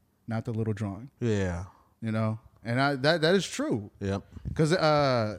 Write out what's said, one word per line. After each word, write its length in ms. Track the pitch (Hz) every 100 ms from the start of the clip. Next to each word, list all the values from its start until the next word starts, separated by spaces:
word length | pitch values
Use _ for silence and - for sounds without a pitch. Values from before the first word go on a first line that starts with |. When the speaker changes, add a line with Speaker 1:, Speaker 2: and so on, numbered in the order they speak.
| _ _ -
Speaker 1:
not 180 | 113 117
the 60 |
little 220 | 110 110
drawing." 360 | 104 104 98 131 _
Speaker 2:
Yeah. 460 | 123 104 92 85 92 - _ _
Speaker 1:
You 100 | 113
know? 280 | 110 110 110 - _
And 180 | 113 120
I, 140 | 139 139
that, 260 | 139 170
that 120 | 156 196
is 120 | -
true. 440 | - 285 131 101 -
Speaker 2:
Yep. 220 | 101 98 - - - -
Speaker 1:
'Cause, 180 | 156
uh, 640 | 180 156 151 139 123 107